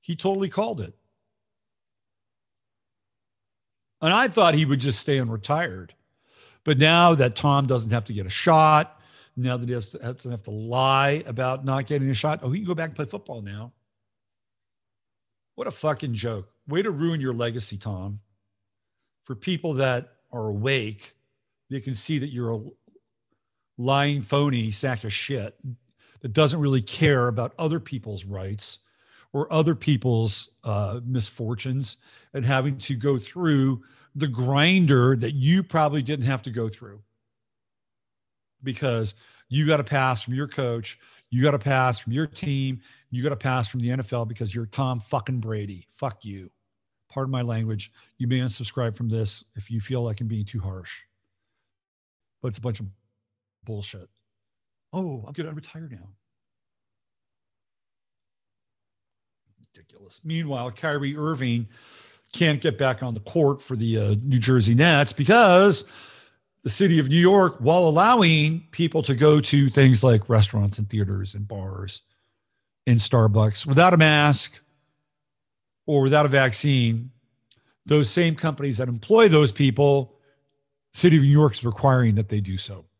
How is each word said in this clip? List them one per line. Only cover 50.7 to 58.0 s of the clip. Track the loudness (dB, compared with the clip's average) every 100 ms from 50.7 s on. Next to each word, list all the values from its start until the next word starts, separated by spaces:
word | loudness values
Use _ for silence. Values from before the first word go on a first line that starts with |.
| -10 -16 -20 _ _ _ _ _ _ _ _ _ _ _ _ _ _
But | -10
it's | -8
a |
bunch | -8 -8
of | -12 -18 _ _ _ _ _ _
bullshit. | -14 -12 -12 -18 -20 _ _ _ _ _ _ _ _
Oh, | -10 -10 -10 -14
I'm |
gonna | -12 -12
retire | -12 -18 -20 -20
now. | -20 -20 _ _ _ _ _ _ _ _ _ _ _ _ _ _ _ _ _ _ _